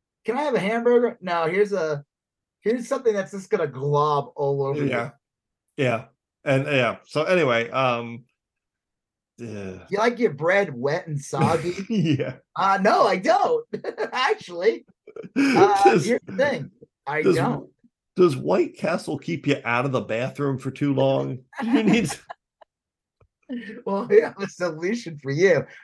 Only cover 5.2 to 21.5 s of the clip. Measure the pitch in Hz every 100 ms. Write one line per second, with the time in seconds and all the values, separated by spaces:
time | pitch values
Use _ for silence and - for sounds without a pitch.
5.2 | _ _ _ _ _ - 131 117 127 _
6.2 | _ _ 147 135 147 139 117 98 - 147
7.2 | 165 180 143 117 117 127 127 120 120 117
8.2 | - _ _ _ _ _ _ _ _ _
9.2 | _ - 117 104 95 92 - 196 233 240
10.2 | 226 147 160 196 190 123 135 165 165 147
11.2 | - 139 160 165 170 180 196 220 165 131
12.2 | 131 - _ - 190 196 190 349 226 185
13.2 | 247 370 392 165 - - - - 415 240
14.2 | 262 427 - 175 185 339 - _ - -
15.2 | - 247 277 254 370 196 - - 175 240
16.2 | - 196 285 190 143 _ - _ - 151
17.2 | 185 165 180 - - _ _ _ _ -
18.2 | 180 131 143 185 311 - 170 165 - 147
19.2 | - 131 143 139 113 120 135 123 101 113
20.2 | 131 131 143 131 135 135 147 135 135 135
21.2 | 135 131 -